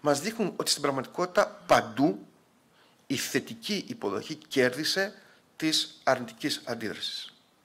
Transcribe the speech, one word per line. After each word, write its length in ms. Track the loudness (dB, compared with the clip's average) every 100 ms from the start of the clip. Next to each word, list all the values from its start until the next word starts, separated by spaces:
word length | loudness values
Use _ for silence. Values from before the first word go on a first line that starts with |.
Μας 200 | 4 2
δείχνουν 320 | 0 -2 -4 -2
ότι 140 | -2
στην 120 | 0
πραγματικότητα 800 | 2 0 -4 -4 0 2 2 -2 4
παντού 600 | 4 4 2 2 2 -10 _ _ _ _ _ _ _ _
η 80 | -4
θετική 720 | 0 -2 -4 -12 -6 -6 -4
υποδοχή 480 | -6 -4 -4 -6 -12
κέρδισε 840 | -4 2 2 2 -2 0 -2 -6 -20 -20 _ _
της 460 | 0 0 -2 -4
αρνητικής 580 | 0 2 0 -6 -4 -4 -6
αντίδρασης. 640 | -6 -6 -6 -8 -8 -12 _ _ _